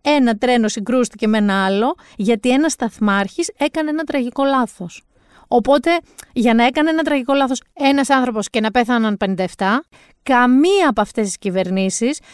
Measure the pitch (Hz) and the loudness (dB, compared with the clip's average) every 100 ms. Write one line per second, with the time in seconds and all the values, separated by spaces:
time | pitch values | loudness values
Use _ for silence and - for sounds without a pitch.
0 | - 294 247 214 247 247 214 226 202 254 | 0 2 2 2 0 2 0 -2 -2 -2
1 | 240 - 220 220 208 196 190 196 240 359 | -2 -2 0 0 0 0 0 0 -2 -4
2 | - - 202 226 247 262 320 - 226 - | -10 -4 -2 0 2 2 0 -2 -6 -2
3 | 208 196 202 - 339 - 294 320 311 302 | 0 0 -2 -6 -8 -4 -4 -2 -4 -4
4 | 311 285 247 - 277 269 240 - 175 - | -4 -4 -4 -2 0 0 -2 -6 -14 -14
5 | _ _ _ _ - 247 240 285 330 339 | _ _ _ _ -2 0 2 2 2 -2
6 | - - - - 240 226 240 262 311 320 | -4 -18 -10 -2 2 2 2 2 0 0
7 | 311 285 240 277 269 262 - - 277 277 | 0 -2 0 0 0 -4 -8 -2 0 2
8 | 269 269 254 214 202 226 214 247 233 240 | 2 2 0 -4 -4 -2 0 0 2 0
9 | 220 202 196 185 185 - 190 240 - _ | 0 -2 -2 -2 -4 -2 -2 -2 -4 _
10 | _ _ - 247 247 254 339 403 320 220 | _ _ 0 2 4 4 4 4 2 0
11 | 208 - 208 - 202 185 180 190 190 - | -2 -2 -4 -4 -4 -2 -2 -2 -2 -2
12 | 240 302 - | -4 -4 -12